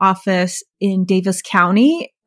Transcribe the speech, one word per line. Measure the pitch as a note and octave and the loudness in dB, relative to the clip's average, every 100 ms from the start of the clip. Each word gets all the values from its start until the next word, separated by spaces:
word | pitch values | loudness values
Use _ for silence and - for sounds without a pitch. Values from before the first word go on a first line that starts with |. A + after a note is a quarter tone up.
office | F#3+ F#3 G3+ F#3 F3+ - - _ | 0 0 -2 -2 -2 -6 -14 _
in | G3 F#3+ | -4 -2
Davis | F#3 F#3+ F#3+ F#3 | 0 0 0 -4
County, | - F#3+ F3 G3 C4+ E4+ - _ | -2 0 2 4 2 2 -6 _